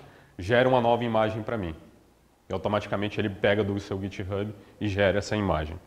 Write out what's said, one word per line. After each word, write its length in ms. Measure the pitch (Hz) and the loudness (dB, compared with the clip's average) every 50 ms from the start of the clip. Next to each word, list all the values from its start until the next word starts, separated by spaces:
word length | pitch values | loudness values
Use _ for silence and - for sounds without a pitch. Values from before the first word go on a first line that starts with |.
| - - - - - _ _ | -16 -20 -20 -20 -20 _ _
gera 300 | - 90 98 123 120 127 | -10 -2 2 4 4 6
uma 120 | 127 131 123 | 6 4 4
nova 240 | 117 117 120 117 120 | 4 4 2 2 2
imagem 400 | 117 113 110 110 110 110 113 104 | 0 2 2 2 0 -2 -4 -6
pra 140 | - 117 | -4 -4
mim." 180 | 110 92 82 78 - - - - _ _ _ _ _ _ _ _ _ _ - | -4 -4 -6 -8 -10 -16 -20 -20 _ _ _ _ _ _ _ _ _ _ -8
E 40 | 95 | -8
automaticamente 640 | 92 - 104 107 104 - - 117 101 104 107 - - | -4 -2 0 -2 -2 -2 -2 -4 -2 -2 -4 -2 -2
ele 100 | 104 107 | -4 -4
pega 340 | 95 90 - 104 101 107 104 | -2 0 2 2 4 2 2
do 160 | 101 101 101 | 0 -2 -4
seu 200 | - - 104 95 | -4 -6 -6 -6
GitHub 540 | 98 98 - - 98 90 101 98 104 107 104 - - - - - | -6 -8 -8 -8 -8 -6 -4 -4 -4 -6 -8 -12 -18 -20 -10 -6
e 80 | 107 | -4
gera 320 | 104 95 98 101 95 90 104 | -2 2 4 4 4 4 2
essa 160 | - - 107 | 0 0 -2
imagem. 440 | 107 101 92 80 78 78 78 85 90 - | 0 2 2 0 0 -2 -4 -8 -12 -14